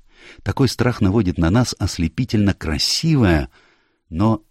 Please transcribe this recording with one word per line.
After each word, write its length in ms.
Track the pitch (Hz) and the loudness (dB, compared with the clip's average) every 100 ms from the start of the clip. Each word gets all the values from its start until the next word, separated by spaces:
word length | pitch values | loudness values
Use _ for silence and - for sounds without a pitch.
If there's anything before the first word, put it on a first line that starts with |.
| _ _ - - | _ _ -20 -12
Такой 280 | - - 127 | -6 0 0
страх 320 | - 120 - | 0 -2 0
наводит 360 | 95 113 90 85 | 0 2 0 0
на 120 | 85 | 2
нас 260 | 113 120 - | 2 0 -2
ослепительно 760 | 95 - 82 - 123 107 98 | -6 -2 -4 -4 -2 0 0
красивая, 960 | - 85 71 - - 160 143 98 78 65 _ _ _ _ _ - | 0 -4 -4 -2 -2 0 2 4 2 -2 _ _ _ _ _ -10
но 320 | 80 110 110 _ | -2 0 0 _